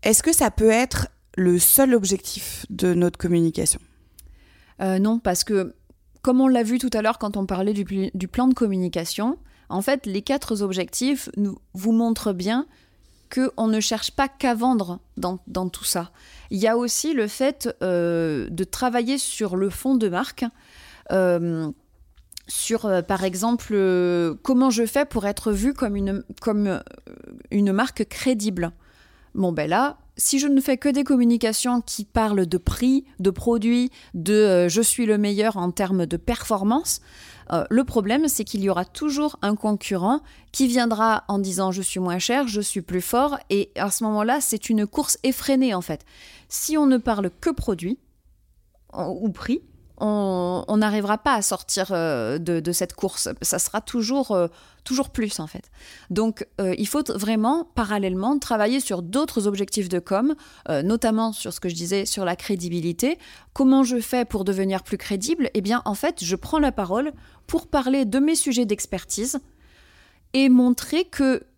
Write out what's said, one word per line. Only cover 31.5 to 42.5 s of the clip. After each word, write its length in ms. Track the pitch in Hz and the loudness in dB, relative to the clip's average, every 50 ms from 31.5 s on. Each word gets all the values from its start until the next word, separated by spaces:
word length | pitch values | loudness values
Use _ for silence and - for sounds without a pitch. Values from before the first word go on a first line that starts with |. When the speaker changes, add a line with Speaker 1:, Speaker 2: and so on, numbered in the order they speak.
| 220 - - 254 247 240 | 0 0 -2 0 0 -2
Speaker 2:
qui 240 | 226 - - - 208 | -2 -4 -8 -10 -10
parlent 400 | - _ 233 220 214 208 196 185 | -2 _ 0 2 2 2 2 2
de 120 | 165 170 180 | 2 0 0
prix, 460 | - - - - 240 247 262 277 269 - - - | 0 0 -2 2 2 2 2 2 0 -2 -10 -2
de 120 | 185 196 | 0 0
produits, 600 | 185 - - 233 233 233 208 233 240 240 247 254 - - - - - | 0 0 0 0 0 2 2 2 2 2 2 -2 -4 -10 -20 -12 -10
de, 220 | 175 160 175 214 | -8 0 2 4
euh, 340 | 214 214 208 185 175 175 175 | 6 6 6 6 6 4 4
je 140 | 160 208 233 | 2 2 2
suis 240 | - - - 240 | 2 2 0 2
le 100 | 214 214 | 2 2
meilleur 400 | 208 208 202 202 196 208 220 214 | 2 2 0 2 2 0 0 0
en 140 | 196 175 180 | 0 -2 -4
termes 340 | 170 - 202 180 190 185 170 | -2 -2 0 0 2 0 0
de 120 | 156 170 170 | 0 -2 -4
performance, 840 | - - 240 - - - 226 196 196 208 226 294 349 - - - - - - - - - - - - - | -2 -4 -4 -4 -2 -4 -2 0 0 2 2 0 0 -2 -6 -6 -8 -18 -20 -20 -20 -20 -20 -20 -12 -4
euh, 140 | - 170 - - | -4 -4 -2 2
le 140 | 214 233 269 | 2 2 2
problème, 440 | 254 - 233 196 196 226 285 320 294 | 2 0 -2 0 2 2 2 2 0
c'est 160 | - - 220 | 0 -2 -6
qu'il 160 | - - 202 196 | -4 -4 -2 0
y 60 | 196 | 0
aura 160 | 190 175 185 | 0 0 -2
toujours 520 | - _ - 302 302 277 277 294 302 - - - | -6 _ -6 -4 -4 -2 0 -2 -2 -4 -2 -2
un 140 | 202 208 | -2 -2
concurrent 640 | 208 - 214 214 196 - - 208 185 175 202 262 294 - - - - - _ - | 0 0 -2 -2 -2 -2 -4 -2 0 2 2 0 0 -2 -8 -20 -20 -20 _ -4
qui 140 | - 262 | 0 0
viendra 580 | 254 240 254 240 233 226 208 220 226 220 214 - - | 2 2 2 2 2 0 2 2 2 2 0 0 -2
en 100 | 202 202 | -2 -2
disant, « 320 | 202 190 185 185 196 190 185 | -2 -2 -2 -2 0 0 -2
Je 80 | 190 190 | -2 -4
suis 160 | - - 190 | -4 -4 -2
moins 180 | 185 180 175 180 | -2 -2 -2 -2
cher, 280 | - - 240 269 285 | -2 0 0 0 0
je 140 | 240 | 0